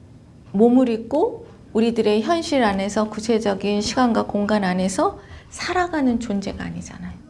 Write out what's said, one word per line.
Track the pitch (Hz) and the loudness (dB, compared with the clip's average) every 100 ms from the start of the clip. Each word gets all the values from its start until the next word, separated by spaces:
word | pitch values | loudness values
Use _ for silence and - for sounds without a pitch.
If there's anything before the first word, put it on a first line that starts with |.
| - - - - - | -20 -20 -20 -20 -4
몸을 | 196 233 254 254 | 4 6 6 4
입고 | 220 - 285 453 - - - - | 0 -2 0 0 -2 -14 -20 -4
우리들의 | 220 233 226 208 208 | 0 0 2 2 2
현실 | 254 339 320 285 | 2 0 0 2
안에서 | 220 196 196 214 214 | 2 0 -2 -2 -2
구체적인 | 220 220 220 208 196 196 208 | -4 -2 0 0 -2 -2 -2
시간과 | 214 - 247 214 208 | -2 2 2 2 0
공간 | 208 202 214 | -2 0 0
안에서 | 185 180 190 - 403 - - - - | 0 0 0 0 -2 -2 -14 -20 -18
살아가는 | - - 359 349 330 262 233 | -10 -4 -2 -2 0 0 0
존재가 | - 196 196 - | -2 -4 -4 -8
아니잖아요. | 175 170 - - 180 - - | -8 -10 -12 -14 -14 -14 -18